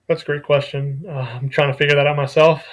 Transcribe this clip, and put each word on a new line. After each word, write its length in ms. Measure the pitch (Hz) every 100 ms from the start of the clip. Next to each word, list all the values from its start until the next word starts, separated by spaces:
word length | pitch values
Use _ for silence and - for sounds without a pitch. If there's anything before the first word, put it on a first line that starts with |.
| -
that's 160 | 160
a 20 |
great 180 | - 147
question. 600 | - 143 - 143 143 139 175
Uh, 40 |
I'm 360 | 139 123 120 135
trying 240 | - 139
to 60 | 131
figure 180 | 147 143
that 100 | 143
out 100 | 147
myself. 460 | 135 160 160 151 -